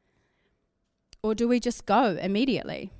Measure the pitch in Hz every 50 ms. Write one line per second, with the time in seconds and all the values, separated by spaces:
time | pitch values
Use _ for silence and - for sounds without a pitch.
0 | _ _ _ _ _ _ _ _ _ _ _ _ _ _ _ _ _ _ _ _
1 | _ _ - _ - 214 220 214 233 240 247 240 - 240 233 - - - 196 226
2 | 269 214 170 - - 190 196 208 262 269 214 147 - - - 67 - 196 -